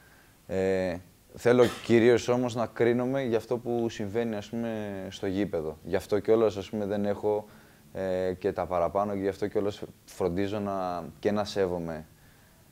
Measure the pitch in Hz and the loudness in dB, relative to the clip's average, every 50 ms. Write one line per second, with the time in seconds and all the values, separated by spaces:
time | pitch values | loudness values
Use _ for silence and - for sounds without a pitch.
0 | - - - - - - _ _ _ - 90 95 95 95 95 95 92 90 85 90 | -20 -20 -20 -20 -20 -20 _ _ _ -6 -2 0 0 2 2 0 0 -2 -4 -6
1 | 92 - - - _ - - - - 120 123 123 123 107 - - - - 113 117 | -10 -16 -20 -20 _ -20 -18 0 4 4 8 8 6 6 4 -4 0 4 6 8
2 | 107 123 120 110 - - 120 123 127 123 113 123 113 110 - - 120 117 120 123 | 8 8 6 6 4 2 0 0 0 -2 -2 -4 -4 -4 0 2 2 4 4 2
3 | 123 127 135 139 135 120 113 110 107 - 127 113 120 117 120 120 117 113 - - | 0 0 -2 -2 -2 0 -2 -2 0 -2 -4 -4 -2 -2 -2 -2 -2 -2 -4 -6
4 | 110 98 98 117 117 117 110 104 104 - - 117 117 117 110 107 107 101 98 95 | -8 -4 -2 -2 -2 -2 -4 -6 -8 -8 -6 -6 -4 -4 -6 -6 -6 -8 -8 -8
5 | 95 95 95 - - 98 92 98 104 90 - 85 78 78 78 82 - 87 90 95 | -10 -10 -10 -6 -4 -2 0 0 0 0 -2 -4 -4 -4 -8 -8 -6 -2 -2 -2
6 | 90 - 107 101 - - 110 113 113 107 98 101 90 - - 107 104 95 104 104 | 0 0 -2 0 4 4 4 6 4 2 2 -2 -8 -6 -4 -4 -2 -2 -2 0
7 | 101 104 101 95 - 107 104 104 104 - - - - - - - - - - 95 | 0 -2 -2 -2 -2 -2 -2 -2 -4 -8 -18 -20 -20 -20 -20 -20 -20 -14 -8 -6
8 | 95 95 92 92 92 92 92 90 - 101 87 - 90 90 92 87 85 85 - 98 | -4 -2 -2 -2 -2 -2 -4 -2 -2 -2 -2 -2 -2 -2 0 0 0 2 0 0
9 | 101 104 101 98 95 98 95 - 107 98 - 107 98 101 101 - - - - - | -2 0 -2 -2 -2 -2 -2 -2 -4 -2 -2 -2 -2 -2 -4 -6 -12 -16 -16 -20
10 | _ - - - 95 90 85 92 101 98 104 107 101 101 98 95 92 90 87 87 | _ -20 -6 -2 -2 0 0 0 -2 -2 -2 -4 -4 -4 -4 -4 -4 -4 -6 -6
11 | 80 71 - - - 104 104 104 101 101 - 104 95 90 90 87 85 82 80 78 | -8 -12 -14 -2 -2 0 0 0 -2 -2 0 0 0 0 0 -4 -4 -6 -8 -10
12 | 80 - - - - - - - - - - _ - - | -12 -16 -20 -20 -20 -20 -20 -20 -20 -20 -20 _ -20 -20